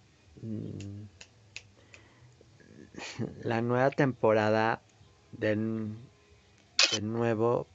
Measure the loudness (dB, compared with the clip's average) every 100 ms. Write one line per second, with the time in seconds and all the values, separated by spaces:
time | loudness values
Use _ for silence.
0 | _ _ -20 -14 -8 -8 -8 -10 -12 -12
1 | -16 -20 -20 _ -20 -20 -20 -20 -20 -20
2 | -20 -20 -20 -20 -20 -20 -20 -20 -20 -16
3 | -12 -8 -8 -6 -2 0 2 4 2 4
4 | 2 4 4 4 4 4 2 0 _ _
5 | -20 _ _ -4 -2 0 -2 -4 -6 -10
6 | -16 _ _ -20 _ _ _ 0 0 0
7 | -2 0 0 2 2 0 -4